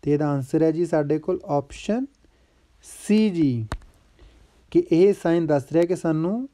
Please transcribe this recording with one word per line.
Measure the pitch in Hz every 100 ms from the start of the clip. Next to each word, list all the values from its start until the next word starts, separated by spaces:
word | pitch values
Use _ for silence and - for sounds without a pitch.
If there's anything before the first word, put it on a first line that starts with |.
ਤੇ | -
ਇਹਦਾ | 147 151
answer | 143 127 160
ਹੈ | 160
ਜੀ | 160 170
ਸਾਡੇ | 165 147 156
ਕੋਲ | 156 185
option | - 143 143 - - 220 269 _ _ _ _ _ _ _
C | - - - 208 220
ਜੀ, | 175 147 123 110 - - _ _ _ - _ _ _ _
ਕਿ | 165 175
ਇਹ | 165 196 196
sign | 170 170 160
ਦੱਸ | 147 127
ਰਿਹਾ | 156
ਕਿ | 170 180
ਸਾਨੂੰ | 170 156 165 220 269